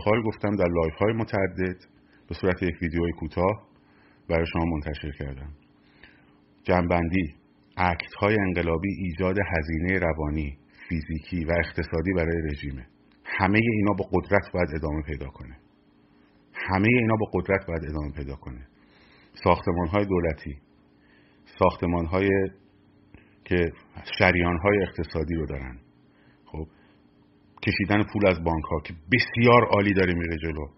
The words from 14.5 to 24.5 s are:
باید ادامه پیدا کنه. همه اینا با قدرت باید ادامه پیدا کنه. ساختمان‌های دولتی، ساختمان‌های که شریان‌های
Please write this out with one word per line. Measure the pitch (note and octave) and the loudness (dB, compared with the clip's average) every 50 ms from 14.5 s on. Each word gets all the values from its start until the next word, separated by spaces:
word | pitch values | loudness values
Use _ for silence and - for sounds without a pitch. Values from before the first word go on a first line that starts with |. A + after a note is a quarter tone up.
| - | -2
باید | F2+ F2 C#2+ D2+ | -2 0 0 -2
ادامه | D#2 D#2 D2+ D2+ D#2 | -4 -4 -2 -4 -4
پیدا | C#2+ C#2+ D2 C2+ C#2 | -4 -6 -8 -10 -10
کنه. | C#2 - - C2 B1 C2+ - _ _ _ _ _ _ _ _ _ _ _ _ _ _ _ _ _ _ | -12 -14 -16 -18 -18 -20 -20 _ _ _ _ _ _ _ _ _ _ _ _ _ _ _ _ _ _
همه | - - - - F#2+ F#2+ G2+ A2+ | -14 -10 -4 -2 0 2 4 4
اینا | B2 B2+ A2+ A2 A2+ | 4 4 4 2 2
با | A2 G#2 - - | 0 0 -2 -2
قدرت | F#2 F2+ - G2 F#2+ - | -2 0 0 0 0 0
باید | - E2 D#2+ D#2+ D2 | -4 -6 -6 -6 -6
ادامه | D2+ D#2 D2 C#2+ | -6 -6 -6 -6
پیدا | C#2+ D2+ C#2 C#2 C2+ | -8 -8 -10 -10 -10
کنه. | - - C2+ B1+ B1+ C2 - _ _ _ _ _ _ - - - - _ _ - - - | -12 -12 -14 -14 -14 -16 -20 _ _ _ _ _ _ -20 -20 -20 -20 _ _ -10 0 2
ساختمان‌های | F#2 F2 - - G2+ E2+ F2 F2 E2 G2 G#2 G2+ | 2 2 2 2 0 0 0 0 0 0 0 0
دولتی، | G2 F#2+ F2 E2+ E2 D2+ - - D2+ C#2+ C#2+ - _ _ _ _ _ _ _ _ _ _ _ _ _ _ _ _ - - - | 2 0 0 0 0 -4 -6 -10 -12 -14 -14 -16 _ _ _ _ _ _ _ _ _ _ _ _ _ _ _ _ -14 0 2
ساختمان‌های | F#2+ F2 - - F#2 E2+ E2+ F2 E2+ D#2+ F#2+ F#2+ G2 G2 G2 G2 F#2+ F#2+ - - _ _ _ _ _ _ _ _ _ _ - - - _ _ _ - | 4 4 4 2 0 0 0 0 0 0 0 2 2 4 4 2 2 0 -4 -10 _ _ _ _ _ _ _ _ _ _ -20 -20 -20 _ _ _ -4
که | - F#2 F2+ E2+ E2 - - - _ - - - - - - | 0 2 2 2 0 -2 -8 -16 _ -20 -18 -14 -10 0 2
شریان‌های | G2+ F2+ F2 F2 E2+ F2 | 4 4 4 4 2 0